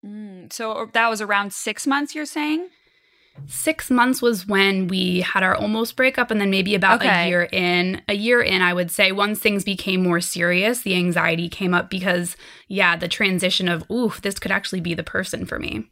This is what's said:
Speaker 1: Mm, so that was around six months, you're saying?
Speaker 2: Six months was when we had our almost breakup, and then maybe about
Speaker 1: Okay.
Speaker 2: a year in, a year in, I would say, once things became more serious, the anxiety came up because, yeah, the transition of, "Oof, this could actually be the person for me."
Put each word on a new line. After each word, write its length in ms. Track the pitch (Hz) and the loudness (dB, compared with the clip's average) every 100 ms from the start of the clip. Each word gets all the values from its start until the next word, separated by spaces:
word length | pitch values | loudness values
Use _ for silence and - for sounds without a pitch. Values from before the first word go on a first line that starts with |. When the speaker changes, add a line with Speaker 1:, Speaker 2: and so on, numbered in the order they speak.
| 202 | -14
Speaker 1:
Mm, 460 | 208 214 185 175 | -14 -14 -14 -14
so 380 | - 226 214 220 | -8 -6 -6 -2
that 160 | 226 233 | 0 0
was 120 | 220 | 0
around 320 | 208 202 202 | 0 0 0
six 340 | - - 214 - | -6 -8 -6 -2
months, 260 | 277 285 | 0 -2
you're 120 | 302 294 | -6 -8
saying? 420 | - 302 311 359 _ _ _ _ _ _ - - | -4 -2 -2 -4 _ _ _ _ _ _ -20 -14
Speaker 2:
Six 460 | - - 311 - | -4 -2 -2 0
months 280 | 254 247 254 | 2 4 4
was 280 | 233 220 190 | 2 0 0
when 400 | 196 196 190 185 | 2 4 2 0
we 340 | 190 185 180 | 0 0 0
had 220 | 180 196 | 0 0
our 120 | 185 190 | 2 2
almost 400 | 208 220 233 - | 0 -2 -2 0
breakup, 360 | 254 262 240 | 0 2 0
and 100 | 214 | 2
then 80 | 202 | 2
maybe 240 | 190 190 | 2 2
about 280 | 202 190 233 | 2 4 4
Speaker 1:
Okay. 240 | 262 185 175 | 4 2 4
Speaker 2:
a 20 | |
year 200 | 175 175 | 2 0
in, 500 | 185 180 175 180 190 - | 0 2 2 0 -2 -4
a 80 | 202 | -2
year 260 | 220 240 | 2 2
in, 220 | - 185 | 4 4
I 100 | 180 | 2
would 160 | 180 175 | 2 -2
say, 220 | - 190 | 2 2
once 260 | 196 202 214 | 4 0 2
things 240 | 220 202 | 0 0
became 380 | 185 196 - 185 | -2 -4 -2 2
more 200 | 180 170 | 2 2
serious, 600 | 175 - 170 180 202 240 | 0 -2 2 2 2 0
the 140 | - 180 | -2 0
anxiety 520 | 180 170 165 165 170 | 2 2 0 0 -4
came 260 | - 185 | -4 0
up 160 | 180 180 | 0 0
because, 460 | 190 190 180 175 - - - _ | -4 0 -2 -2 -10 -18 -20 _
yeah, 280 | 196 185 170 | 0 2 2
the 120 | 175 | -2
transition 600 | - 202 185 180 - 185 | 0 0 2 0 0 0
of, 220 | 170 165 | -2 -2
"Oof, 300 | 226 233 - | -2 -2 -2
this 180 | 202 196 | -6 -6
could 120 | 190 | -2
actually 300 | 196 - 185 | -2 -2 -6
be 140 | 170 170 | -4 -6
the 80 | |
person 420 | 165 - 185 - - | -4 -6 -4 -6 -8
for 140 | - | -8
me." 240 | - 214 220 | -6 -8 -10